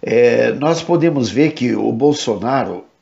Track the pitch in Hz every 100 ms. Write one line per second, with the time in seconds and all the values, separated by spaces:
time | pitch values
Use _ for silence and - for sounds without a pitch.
0 | 95 113 123 120 120 113 147 165 - 170
1 | 165 143 113 104 156 151 123 104 110 113
2 | 143 147 - 104 113 135 101 90 - _